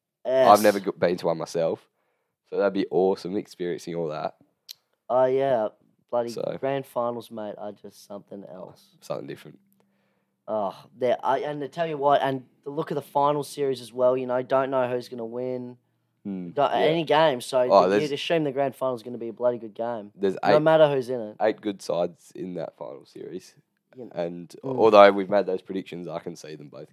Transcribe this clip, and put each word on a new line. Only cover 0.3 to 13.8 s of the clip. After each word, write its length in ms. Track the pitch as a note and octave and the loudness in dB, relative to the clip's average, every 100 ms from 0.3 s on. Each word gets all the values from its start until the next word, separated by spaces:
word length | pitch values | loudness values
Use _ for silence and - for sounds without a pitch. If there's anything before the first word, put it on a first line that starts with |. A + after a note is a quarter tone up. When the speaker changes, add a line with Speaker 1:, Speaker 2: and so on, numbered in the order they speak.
| C3 C3 | 4 8
Speaker 2:
I've 140 | G#2 | 8
never 160 | G#2+ G2+ | 8 4
go-, 140 | F#2+ | -2
been 240 | - F2+ F2+ | 0 0 0
to 100 | F2 | -2
one 120 | E2 | -4
myself, 500 | D#2 E2+ E2 - _ _ _ _ _ _ - | -4 -2 -2 -4 _ _ _ _ _ _ -10
so 80 | F#2 | -2
that'd 160 | G2+ | -2
be 120 | G2 F#2 | 0 -2
awesome 440 | - F#2+ G2 F2 | 2 2 0 -4
experiencing 600 | G2 - - F2 D#2+ - | -6 -8 -8 -8 -8 -8
all 140 | E2+ D#2+ | -6 -6
that. 280 | D2+ - - _ _ _ - _ _ - | -6 -8 -10 _ _ _ -20 _ _ -2
Speaker 1:
Oh, 160 | A#2+ | 2
yeah. 440 | C3 C3 C#3 B2 G#2+ _ _ _ - | 2 2 0 0 -2 _ _ _ -6
Bloody 180 | A#2+ A#2+ | -4 -4
Speaker 2:
So 300 | A#2 - - | -6 -8 -6
Speaker 1:
grand 240 | C3+ C#3 | -4 -6
finals, 460 | C3+ - A#2+ A#2+ A2+ | -6 -6 -6 -6 -12
mate, 240 | A2+ G#2+ - | -12 -12 -12
are 160 | G#2 | -14
just 340 | G2+ G#2 - - | -14 -20 -20 -18
something 380 | G2+ - G2+ F#2+ | -18 -16 -18 -16
else. 420 | F#2 - - _ _ | -18 -18 -20 _ _
Speaker 2:
Something 260 | - C2+ C2 | -10 -10 -8
different. 320 | C2+ D2+ C2+ _ _ _ _ _ _ _ _ - | -14 -16 -20 _ _ _ _ _ _ _ _ -6
Speaker 1:
Oh, 300 | G#2+ G2 - - A2+ | -4 -4 -6 -16 -4
there, 180 | B2 A2 | -2 0
I, 140 | - C3 | 0 -2
and 240 | D3 D3 | -2 -8
to 60 | C#3 | -8
tell 180 | - E3 | -6 -6
you 100 | D3+ | 0
what, 240 | C#3 C#3 | 2 2
and 240 | C3+ C3+ B2+ _ | 2 -4 -8 _
the 60 | - | -12
look 200 | C#3+ D#3 | -8 -6
of 40 | D3 | -6
the 40 | |
final 400 | - C#3+ C#3+ D3 | -4 0 2 0
series 380 | C3+ - C#3 B2+ | -4 -4 -4 -4